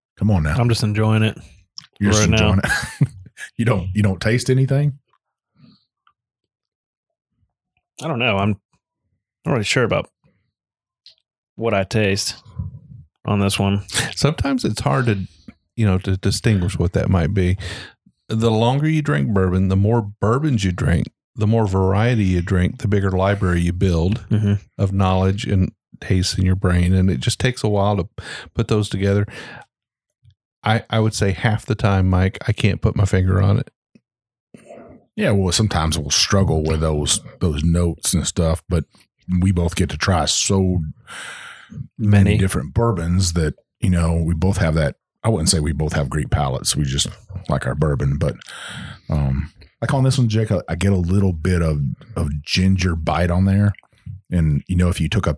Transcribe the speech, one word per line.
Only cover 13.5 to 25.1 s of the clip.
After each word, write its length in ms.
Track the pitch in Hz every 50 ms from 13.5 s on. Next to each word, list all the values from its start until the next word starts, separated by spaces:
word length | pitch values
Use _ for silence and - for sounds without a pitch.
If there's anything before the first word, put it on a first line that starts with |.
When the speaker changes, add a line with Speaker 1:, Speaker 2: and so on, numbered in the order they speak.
| - -
Speaker 2:
one. 240 | 101 98 98 101 - - - - - - -
Speaker 3:
Sometimes 500 | - - 139 165 - - 277 277 247 -
it's 160 | 143 107 -
hard 240 | - 139 135 135 127 117
to, 200 | 104 98 92 - _ _ _ - - _ _ _ _
you 100 | - 110
know, 120 | 101 92 95
to 180 | - 98 95 95
distinguish 600 | - 98 - - - 117 107 95 90 92 - -
what 160 | 85 87 -
that 160 | - - -
might 240 | 95 90 82 76 98
be. 240 | 98 90 90 92 - - - - - - - - _ _ _ _ _ _ -
The 220 | 110 113 113 117
longer 360 | 110 107 117 120 131 143 151 156
you 140 | 160 156
drink 320 | 147 147 147 147 139 123 104
bourbon, 340 | 95 95 92 90 95 95 92
the 80 | 95
more 260 | 98 101 104 117 117
bourbons 600 | 104 101 104 - - 107 117 139 156 156 131 107 92
you 80 | 92
drink, 360 | 87 98 - - 87 82 - - _ _ _ _ -
the 120 | - 107 104
more 200 | 113 113 110 98
variety 560 | 92 95 95 92 95 101 110 123 127 110 101
you 180 | 95 92 87
drink, 380 | 85 - 98 90 90 87 - -
the 60 | - 101
bigger 240 | 104 101 95 98
library 500 | 92 92 92 98 104 101 101 90 87 87
you 120 | 85 87 85
build 520 | 87 95 95 87 80 82 92 110 120 - -
Speaker 2:
Mm-hmm. 240 | - 104 104 101 101 101 - - _ -
Speaker 3:
of 120 | 101 95 98
knowledge 520 | 98 98 92